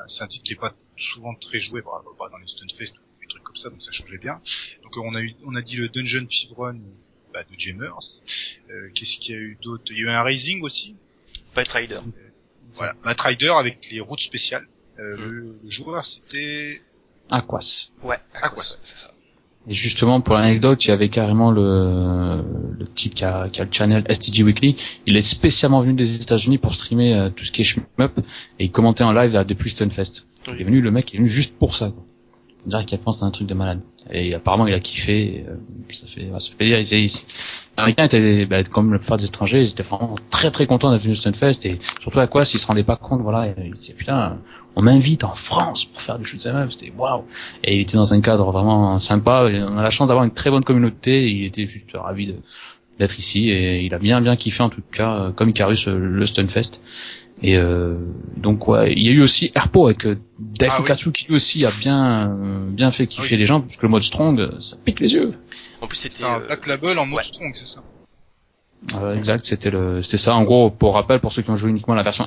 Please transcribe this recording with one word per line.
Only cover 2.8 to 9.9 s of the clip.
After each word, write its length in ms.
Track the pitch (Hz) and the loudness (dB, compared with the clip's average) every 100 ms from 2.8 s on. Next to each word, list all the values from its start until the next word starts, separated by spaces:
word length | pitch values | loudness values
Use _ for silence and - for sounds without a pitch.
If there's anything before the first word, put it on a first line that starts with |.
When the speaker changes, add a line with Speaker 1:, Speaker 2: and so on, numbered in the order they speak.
| 113 | -16
Speaker 1:
ou 280 | - _ _ | -18 _ _
des 60 | - | -20
trucs 160 | - | -20
comme 140 | - - | -20 -18
ça, 120 | 123 | -18
donc 120 | 87 | -20
ça 80 | - | -14
changeait 280 | - - 95 | -14 -14 -16
bien. 200 | 87 165 - - - - | -14 -12 -10 -10 -12 -18
Donc, 120 | 110 120 | -18 -14
euh, 60 | |
on 120 | 113 113 | -10 -10
a 60 | |
eu, 140 | 113 117 139 | -10 -14 -14
on 100 | 123 | -12
a 60 | |
dit 140 | 117 120 | -10 -10
le 140 | 120 | -8
Dungeon 360 | 131 127 131 123 | -8 -6 -6 -4
Fever 240 | - - 123 | -6 -6 -12
Run, 220 | 123 117 101 98 _ _ _ | -12 -14 -20 -20 _ _ _
bah, 80 | - | -18
de 160 | - 95 | -16 -14
Jammers. 640 | 95 92 151 - - - - - - - - | -12 -12 -14 -14 -16 -16 -12 -10 -12 -16 -20
Euh, 200 | 101 98 | -20 -10
qu'est-ce 240 | - 107 - | -8 -8 -10
qu'il 160 | 127 110 | -10 -12
y 20 | |
a 40 | |
eu 160 | 110 104 | -14 -16
d'autre ? 220 | 117 113 | -16 -14
Il 80 | - | -12